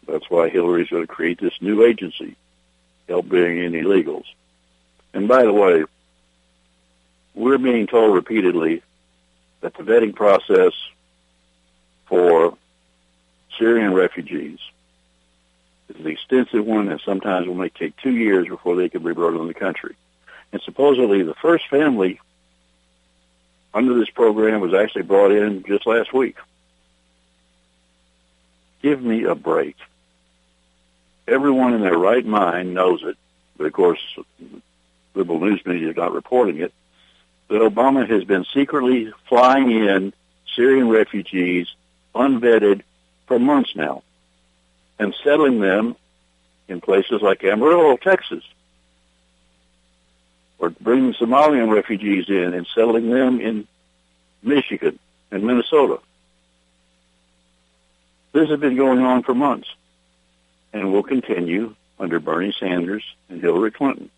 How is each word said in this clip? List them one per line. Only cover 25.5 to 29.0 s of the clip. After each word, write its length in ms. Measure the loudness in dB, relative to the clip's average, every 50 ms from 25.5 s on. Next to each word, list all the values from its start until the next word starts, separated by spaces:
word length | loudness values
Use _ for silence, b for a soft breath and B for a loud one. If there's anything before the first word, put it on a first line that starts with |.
| -2 -6 -6
just 220 | -4 -4 -2 0
last 280 | 0 0 0 -2 -2 -2
week. 240 | -2 -2 -2 -4 -10 -20 _ _ _ _ _ _ _ _ _ _ _ _ _ _ _ _ _ _ _ _ _ _ _ _ _ _ _ _ _ _ _ _ _ _ _ _ _ _ _ _ _ _ _ _ _ _ _
Give 200 | -2 -2 -2 -2